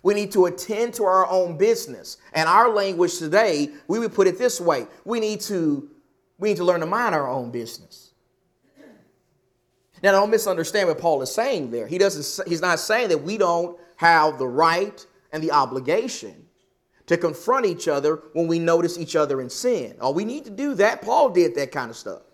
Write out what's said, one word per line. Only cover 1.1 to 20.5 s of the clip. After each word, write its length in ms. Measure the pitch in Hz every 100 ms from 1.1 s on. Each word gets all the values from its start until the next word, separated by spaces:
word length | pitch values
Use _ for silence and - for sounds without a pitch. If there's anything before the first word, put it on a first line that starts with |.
| 190 185
own 320 | 185 175 156
business. 580 | 208 226 - 110 - - _
And 160 | 156 160
our 240 | 190 233
language 460 | 208 196 170 175 -
today, 500 | 160 190 220 151 147 - -
we 120 | 208
would 160 | 226 -
put 100 | 190
it 140 | 185
this 200 | 247 240
way. 280 | 170 139 113 -
We 160 | - 233
need 220 | 214 208
to, 480 | - 196 160 143 135 _ _ _ _ _
we 100 | 208
need 80 | 180
to 60 |
learn 160 | 175 175
to 80 | 160
mind 260 | 214 240
our 160 | 160 135
own 220 | 131 120
business. 520 | 120 110 - 82 - _ _ _ _ _ _ _ _ 302 214 _ _ _ _ _ _ _ _ _ _ 196
Now, 60 |
don't 180 | 196 208
misunderstand 580 | 220 208 175 160 208 180
what 120 | 156
Paul 240 | 170 147
is 100 | 127
saying 380 | - 262 214 131
there. 160 | 117 110
He 100 | 180
doesn't 220 | 196 151
s-, 280 | 143 - 170
he's 140 | 165
not 180 | 180 160
saying 300 | - 220 233
that 140 | 156
we 160 | 147 208
don't 360 | 185 170 170 - - _
have 420 | 170 165 156 151
the 100 | 131
right 560 | 127 160 170 208 202 - _ _
and 100 | 156
the 80 | 160
obligation 960 | 147 131 131 127 185 240 - 107 87 _ _ _ _ _ _ -
to 100 | 170
confront 480 | 170 151 - 262 220
each 220 | 165 165
other 340 | 143 147 156 -
when 120 | 160 165
we 140 | 165
notice 400 | 165 170 175 175
each 160 | 160 160
other 260 | 147 135
in 80 | 123
sin. 460 | - 247 220 120 -
Oh, 120 | 127
we 120 | 151
need 220 | 214 285
to 60 | -